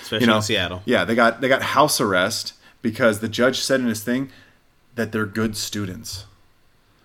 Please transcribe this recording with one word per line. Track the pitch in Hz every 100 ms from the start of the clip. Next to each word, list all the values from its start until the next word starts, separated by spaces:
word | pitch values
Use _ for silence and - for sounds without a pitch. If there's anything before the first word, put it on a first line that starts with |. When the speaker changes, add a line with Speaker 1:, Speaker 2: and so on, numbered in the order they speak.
Speaker 1:
Especially | - 110
Speaker 2:
you | 117
know. | 107
Speaker 1:
in |
Seattle. | 104 104 90 90 107
Speaker 2:
Yeah, | 117
they | 90
got, | 117 117 117
they | 131
got | 127
house | - 131 147 -
arrest | 120 92 95 110 - - _ _
because | 110 107 123 104
the | 110
judge | 107 127 127
said | - 135
in | 123
his | 107
thing | 104 123 135 - - _ _ _ _
that | - 107
they're | 110 104
good | 107 110 104
students. | - 107 101 90 78 - - _ _ _ _ _ _ _